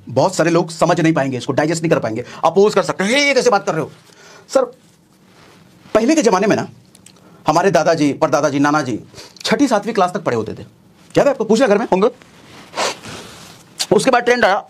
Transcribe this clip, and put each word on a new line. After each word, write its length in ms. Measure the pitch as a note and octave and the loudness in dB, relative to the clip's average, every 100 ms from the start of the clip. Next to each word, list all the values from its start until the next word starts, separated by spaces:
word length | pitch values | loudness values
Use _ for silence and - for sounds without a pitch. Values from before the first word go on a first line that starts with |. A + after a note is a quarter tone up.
| - | -6
बहुत 260 | B2 E3+ | -2 0
सारे 160 | F#3 E3 | 0 0
लोग 200 | E3+ E3+ | 0 -2
समझ 300 | - E3+ F3 | -2 0 2
नहीं 120 | D#3+ | 2
पाएंगे, 240 | D#3+ C3+ B2 | 0 -2 -4
इसको 160 | - | -4
digest 300 | B2+ D3+ E3 | -2 -2 -2
नहीं 80 | D#3+ | 0
कर 80 | D3 | 0
पाएंगे, 260 | A#2 A2 A#2+ - | -2 -6 -10 -4
Oppose 300 | D#3+ D#3+ G#3 | 0 2 2
कर 80 | G3+ | 2
सकते 220 | F3 C#3+ | -2 -4
हैं, 60 | F#3+ | -2
"ये 240 | C4+ C#4+ | 0 2
कैसे 160 | C4 A#3+ | 2 2
बात 160 | G3+ - | 0 -2
कर 60 | |
रहे 100 | D#3+ | -4
हो?" 80 | C3 - _ - - - - | -6 -12 _ -20 -20 -20 -4
सर, 160 | C4+ B3+ - _ _ _ _ _ _ - - - _ - | -2 -2 -8 _ _ _ _ _ _ -20 -20 -20 _ -4
पहले 200 | G#3+ A#3 | -2 2
के 80 | D#4 | 2
जमाने 240 | G3 F#3 G#3+ | 2 2 2
में 100 | A#2+ | -2
ना 120 | - - _ _ - _ - - - | -4 -14 _ _ -20 _ -20 -6 0
हमारे 240 | D#3 F#3 | 2 2
दादाजी, 420 | E3 E3 D#3 D3 | 2 2 2 0
परदादाजी, 460 | C3+ D#3+ D3+ D3 C#3 | 0 0 2 0 0
नाना 240 | C#3+ D3+ | 0 0
जी 180 | B2+ G#2+ - - - - | -2 -6 -10 -20 -20 -12
छठी 240 | - A3 C#4 | -4 0 2
सातवीं 260 | G#3+ G3+ | 0 -2
class 160 | A#3 F3+ | -2 -2
तक 80 | F3+ | -2
पढ़े 140 | D3+ A#2+ | -4 -4
होते 160 | G#2+ | -4
थे, 100 | F#2+ - _ _ _ _ - | -10 -16 _ _ _ _ 0
याद 80 | B3+ | 0
है 40 | |
आपको? 140 | - | 0
पूछना 220 | G#3 A3 C4 | 0 2 4
घर 120 | G#3 | 2
में 80 | A#3 | 2
होंगे। 180 | F#3 A3 - - - - - - - - - - - - - - - - - - | 0 0 -2 -16 -20 -20 -20 -16 -8 -8 -8 -16 -18 -18 -20 -20 -20 -20 -12 -2
उसके 180 | G3+ - | 0 2
बाद 120 | A#3+ | 2
trend 220 | A#3+ A#3+ | 2 2
आया 200 | G#3+ G3+ | 2 0